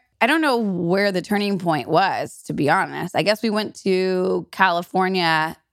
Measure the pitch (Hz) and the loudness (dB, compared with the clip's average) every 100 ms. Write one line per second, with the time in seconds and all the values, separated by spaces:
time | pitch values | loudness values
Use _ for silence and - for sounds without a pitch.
0 | _ - 233 320 302 240 208 175 170 190 | _ -2 0 2 2 0 0 -2 0 2
1 | 202 180 - 202 202 196 175 151 - 160 | 2 0 -2 -2 -2 -2 0 -2 0 2
2 | 190 117 143 - - 147 143 185 170 139 | 2 0 -6 -10 -10 -2 2 2 0 -6
3 | 180 - 190 214 233 208 208 - 196 185 | -6 -2 0 0 0 -2 -4 -6 -2 0
4 | 185 185 185 185 - - 190 170 180 185 | 0 0 0 -2 -4 0 0 0 -2 -2
5 | 185 190 170 160 160 - _ | 0 2 2 2 0 -6 _